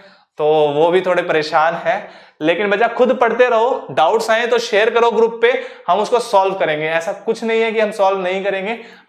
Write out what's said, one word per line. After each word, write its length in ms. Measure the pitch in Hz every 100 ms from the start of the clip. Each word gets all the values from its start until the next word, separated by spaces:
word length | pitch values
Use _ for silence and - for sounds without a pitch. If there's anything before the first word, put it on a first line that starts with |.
| - _ _ _
तो 60 | 151 156 151
वो 160 | 143 170
भी 100 | 185
थोड़े 200 | 185 175
परेशान 500 | 175 160 151 160 160 165
हैं, 320 | 165 190 - - - _
लेकिन 280 | 156 175 208
बच्चा 180 | 202 226
खुद 240 | - 247 254
पढ़ते 280 | 233 226 247
रहो, 380 | 226 240 269 -
डाउट्स 380 | 139 160 220 220
आए 160 | 220 240
तो 100 | 233
share 300 | - 202 226
करो 200 | 233 233
group 260 | 220 226 -
पे, 100 | 233 262 - - -
हम 120 | 185
उसको 200 | 208 240
solve 320 | - 196 196 185
करेंगे। 320 | 165 151 156
ऐसा 240 | 165 165 190 -
कुछ 180 | 220
नहीं 180 | 226 226
है 100 | 226
कि 80 | 220
हम 120 | 208
solve 280 | 196 190 196
नहीं 240 | 180 190
करेंगे, 360 | 196 196 190 226 - -